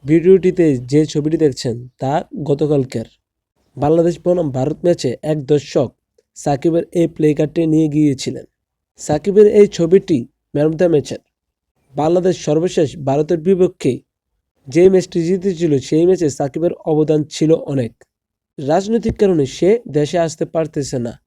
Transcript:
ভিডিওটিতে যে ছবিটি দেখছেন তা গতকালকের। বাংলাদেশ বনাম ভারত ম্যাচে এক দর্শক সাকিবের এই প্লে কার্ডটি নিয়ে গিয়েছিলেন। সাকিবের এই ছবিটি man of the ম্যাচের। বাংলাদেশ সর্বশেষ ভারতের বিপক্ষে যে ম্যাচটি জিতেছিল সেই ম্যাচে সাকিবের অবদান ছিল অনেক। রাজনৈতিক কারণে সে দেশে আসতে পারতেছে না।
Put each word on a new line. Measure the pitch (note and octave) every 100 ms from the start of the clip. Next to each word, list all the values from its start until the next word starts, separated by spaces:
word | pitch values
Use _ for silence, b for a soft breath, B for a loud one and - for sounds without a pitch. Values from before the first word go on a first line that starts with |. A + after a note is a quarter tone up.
| C3
ভিডিওটিতে | E3 E3 F#3+ F3+ F3 E3 B2+ B2
যে | D3 D#3
ছবিটি | D#3 D3 D#3+
দেখছেন | D#3 B2+ C3 A#2 B2 _
তা | C3+ D#3 - B3
গতকালকের। | D3 C#3+ D3+ D3 C3 A#2+ A2 _ _ _ _ _ _ -
বাংলাদেশ | C#3+ E3 E3 E3+
বনাম | F3+ F3+ D#3
ভারত | B2+ C3+ D#3
ম্যাচে | F3 E3+ C3 -
এক | D3+ D#3 C3
দর্শক | D3 - E3 A#2+ _ _ _ _ -
সাকিবের | - C#3+ E3+ E3 -
এই | F3+ E3
প্লে | E3 D3+
কার্ডটি | D3 D#3 E3+ E3
নিয়ে | D#3 D#3
গিয়েছিলেন। | D3 D3+ C3+ - C3 - _ _ _ _ _
সাকিবের | - D3+ G3+ G3 G#3 G#3+
এই | G#3
ছবিটি | - E3 F#3+ F#3+ D3 B2 _ _ C#3+
man | D#3
of | D#3+
the | F3+
ম্যাচের। | D#3 B2+ - _ _ _ _ _ _ _
বাংলাদেশ | C3+ D3+ F3+ F3+ F3 -
সর্বশেষ | D3+ F3+ F#3+ D3 - C3+
ভারতের | C#3 D#3 F3 D#3+
বিপক্ষে | F#3 F3+ - D3 - _ _ _ _ _ _ -
যে | C#3+ F#3
ম্যাচটি | F#3 F3 F3 E3
জিতেছিল | F#3+ F#3+ E3 E3+ C#3
সেই | B2+ D#3 F3
ম্যাচে | F#3 D#3
সাকিবের | B2+ C#3+ D#3+ E3+ E3+ -
অবদান | D#3 D#3 D#3 D3+ -
ছিল | D#3 G3 -
অনেক। | C#3 A2+ _ _ _ _ _ _ -
রাজনৈতিক | C3+ E3 G3+ A3+ A3+ -
কারণে | G3+ E3+ C3+
সে | - E3+ A#3 - C#3+
দেশে | D3 F3+
আসতে | E3 - D#3
পারতেছে | E3 D#3 D#3 C3+ C3+ A#2
না। | -